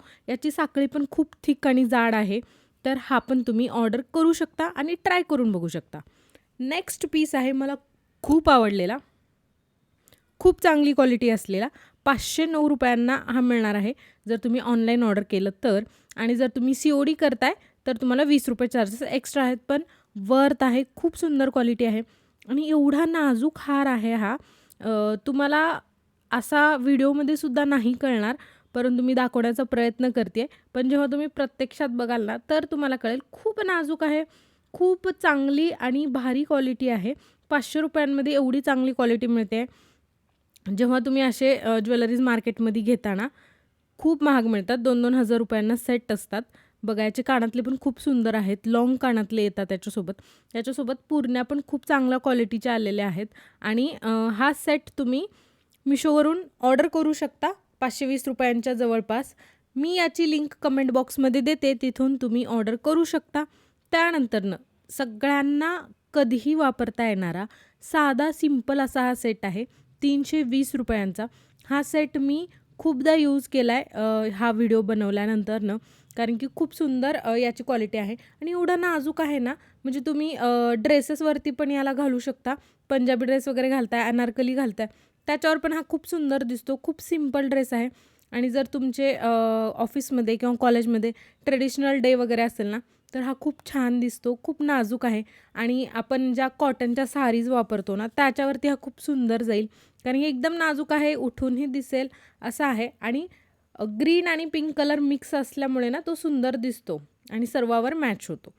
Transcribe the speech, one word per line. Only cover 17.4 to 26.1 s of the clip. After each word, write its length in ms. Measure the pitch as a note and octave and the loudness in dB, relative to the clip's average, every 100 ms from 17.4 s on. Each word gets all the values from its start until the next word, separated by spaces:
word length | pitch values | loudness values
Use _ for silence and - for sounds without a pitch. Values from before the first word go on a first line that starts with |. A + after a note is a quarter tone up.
| C4 G4+ _ _ - | -2 -2 _ _ -6
तर 80 | A#3+ | -2
तुम्हाला 280 | B3+ B3+ | 0 2
वीस 260 | D4 D4 - | 4 4 2
रुपये 180 | A#3 B3 | -2 0
चार्जेस 340 | B3 G3+ A3+ | 0 -2 -4
एक्स्ट्रा 420 | C4+ C4 - C#4+ | -4 -4 -2 0
आहेत, 140 | B3+ A#3+ - | 0 0 -2
पण 140 | C#4+ E4+ _ _ G#3 G3 | -2 -4 _ _ -8 2
वर्थ 360 | C4 C#4 D4 | 4 4 4
आहे, 200 | C4 B3 C4+ - | 2 2 -2 -2
खूप 220 | E4+ - | -4 -2
सुंदर 320 | E4 C#4 C4+ | 0 0 2
क्वालिटी 360 | B3+ A#3+ A#3 A#3 | 2 0 2 0
आहे 160 | A3 A#3 _ _ _ - | 0 -4 _ _ _ -4
आणि 200 | C#4 D#4 | -2 2
एवढा 360 | D#4 C#4+ C#4+ E4 | 4 4 4 2
नाजूक 480 | E4 C#4+ A3+ D4+ - | 2 2 2 0 -2
हार 280 | - C#4 C#4 | -2 0 0
आहे 280 | A#3+ A3+ | 0 0
हा. 240 | A3+ G#3 C#4 - _ _ - | 0 -2 -4 -10 _ _ -10
अ, 360 | A3 G#3+ G#3+ G#3+ - | -4 0 0 -2 -2
तुम्हाला 520 | C4+ C#4+ D4+ D#4+ D#4 - _ _ | 0 2 2 2 -2 -10 _ _